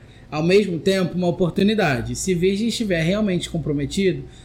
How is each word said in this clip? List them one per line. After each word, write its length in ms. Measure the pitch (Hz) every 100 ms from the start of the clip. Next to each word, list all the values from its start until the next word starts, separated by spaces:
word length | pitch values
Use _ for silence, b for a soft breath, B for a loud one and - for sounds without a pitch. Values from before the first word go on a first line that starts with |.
| B B B
ao 120 | 151
mesmo 360 | 165 196 196 165
tempo, 360 | 190 190 185
uma 140 | 170 175
oportunidade. 840 | 170 175 175 202 214 170 123 110 123
Se 180 | 185
Virgem 340 | 180 185 196 233
estiver 340 | - 220 170
realmente 480 | 160 202 214 180 -
comprometido, 760 | 175 151 147 139 196 196 147 - B